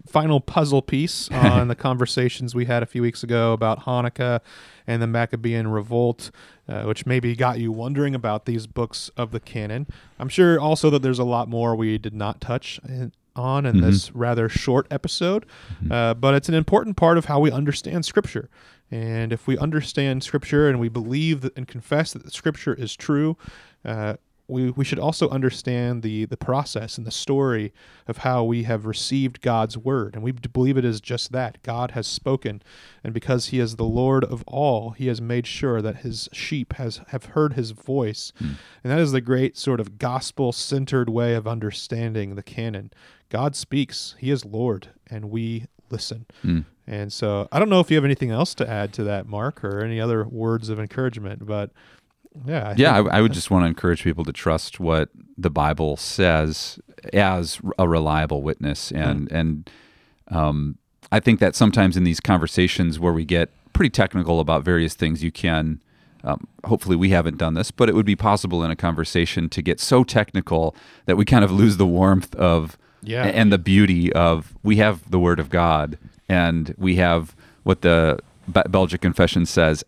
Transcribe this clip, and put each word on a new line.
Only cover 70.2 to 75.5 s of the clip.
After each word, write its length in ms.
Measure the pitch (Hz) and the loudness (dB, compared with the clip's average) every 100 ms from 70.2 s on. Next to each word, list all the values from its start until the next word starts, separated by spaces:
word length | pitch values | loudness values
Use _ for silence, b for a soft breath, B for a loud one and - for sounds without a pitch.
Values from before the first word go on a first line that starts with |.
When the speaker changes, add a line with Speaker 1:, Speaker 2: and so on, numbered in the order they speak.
| 107 98 - 82 80 B B B | 0 -2 0 0 0 B B B
Speaker 2:
that 100 | - | 0
we 100 | 92 | 2
kind 180 | 107 123 | 6 6
of 80 | 101 | 6
lose 260 | 98 110 98 | 6 4 6
the 80 | 92 | 4
warmth 460 | 87 95 95 - | 6 6 4 2
of 420 | - 90 85 78 - b b | 0 4 4 0 -10 b b
Speaker 1:
Yeah. 200 | 107 117 | -8 -2
Speaker 2:
A-, 40 | 101 | 0
and 220 | 113 107 | 4 6
the 60 | 98 | 6
beauty 540 | 82 95 101 87 85 | 6 6 8 6 4
of, 400 | 80 85 82 - - | 4 4 4 -2 -4
we 140 | 101 104 | 2 4
have 320 | 107 85 - | 4 2 0
the 100 | 90 | 2
Word 200 | 87 80 | 4 2
of 100 | |
God, 480 | 71 | 2